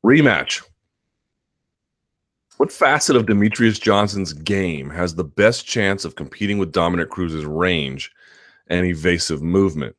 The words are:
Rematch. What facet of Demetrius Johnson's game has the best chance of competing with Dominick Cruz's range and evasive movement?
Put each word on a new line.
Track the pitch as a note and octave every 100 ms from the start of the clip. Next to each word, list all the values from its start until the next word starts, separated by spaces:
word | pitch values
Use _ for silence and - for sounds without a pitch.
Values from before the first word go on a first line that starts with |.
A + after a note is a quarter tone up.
Rematch. | A#2 D3 C#3+ E2+ - - - _ _ _ _ _ _ _ _ _ _ _ _ _ _ _ _ _ _ -
What | C#3+
facet | - D3 - -
of | B2+
Demetrius | A2 G2+ G#2 G#2 A2+ G#2
Johnson's | A2 G2+ G#2 G2+ F2+
game | D2+ D#2+ G2 F2+ D2+ C#2
has | E2 F2
the | E2
best | D#2 - G#2 A#2+
chance | - A#2 G2 G2
of | E2
competing | - D2 - G#2 G2+
with | F2
Dominick | F2+ E2+ F2 D#2+
Cruz's | - F2 D#2
range | D2+ D#2 F2+ E2+ C2+ C#2 - _ - - - _ _
and | F2
evasive | F2+ D#2+ E2+ F2 - D2+
movement? | E2 F#2+ G2 D2+ A#1+